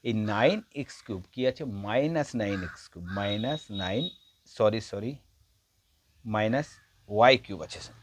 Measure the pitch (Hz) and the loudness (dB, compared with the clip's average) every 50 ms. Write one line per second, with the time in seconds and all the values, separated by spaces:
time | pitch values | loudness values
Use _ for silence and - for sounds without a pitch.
0 | - 123 113 110 107 107 104 104 120 147 196 214 - _ _ 143 127 - - - | -2 -2 -2 0 0 0 2 4 4 4 4 2 -6 _ _ -10 -10 -10 -12 -20
1 | - - 107 92 90 _ _ 127 127 127 127 - 151 131 104 98 101 101 110 127 | -10 -10 -10 -10 -10 _ _ -2 -2 -2 -2 -2 -8 -8 -8 -8 -4 0 0 2
2 | 143 156 165 160 143 - - 120 107 101 101 95 90 82 - - - - _ 87 | 2 2 0 -2 -2 -2 -2 -2 -2 0 -2 -2 -4 -8 -10 -14 -20 -20 _ -14
3 | 87 87 95 101 101 101 104 107 110 131 151 151 - - 104 98 92 90 98 - | -10 -6 -4 -2 -2 -2 -2 -2 -2 -2 -4 -6 -6 -8 -6 -4 -4 -2 -2 -2
4 | - 190 - - _ _ _ _ _ - - - 113 107 110 113 107 - - 101 | -2 -4 -8 -12 _ _ _ _ _ -20 0 4 4 4 4 2 -6 -6 -10 -8
5 | 107 120 143 139 _ _ _ _ _ _ _ _ _ _ _ _ _ _ _ _ | -8 -8 -8 -10 _ _ _ _ _ _ _ _ _ _ _ _ _ _ _ _
6 | _ _ _ _ _ 110 107 107 107 110 120 139 151 - - - _ _ _ _ | _ _ _ _ _ -4 0 0 2 2 2 0 -2 -4 -12 -20 _ _ _ _
7 | _ - 104 104 117 127 135 123 - - 98 85 76 - - - - - - - | _ -4 4 8 8 8 8 6 2 -8 -12 -10 -10 -12 -12 -14 -14 -16 -20 -20